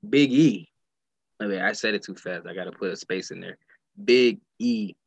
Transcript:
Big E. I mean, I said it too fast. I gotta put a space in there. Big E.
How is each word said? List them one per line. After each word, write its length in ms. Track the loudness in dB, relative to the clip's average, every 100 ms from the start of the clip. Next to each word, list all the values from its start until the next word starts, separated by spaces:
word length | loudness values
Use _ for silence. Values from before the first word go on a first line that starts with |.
| 0
Big 240 | 2 4
E. 360 | 6 4 4 -8 _ _ _ _ _ _ _
I 60 | -6
mean, 140 | -2
I 120 | -2
said 220 | -2 -2
it 80 | -4
too 120 | -6
fast. 320 | -14 -10 -10 -10
I 80 |
gotta 180 | -10 -10
put 200 | -8 -8
a 40 | -8
space 340 | -8 -8 -8
in 100 | -12
there. 180 | -14 -18 _ _ _ _
Big 380 | 4 6 6 2 _ _
E. 360 | -2 -2 -4 -10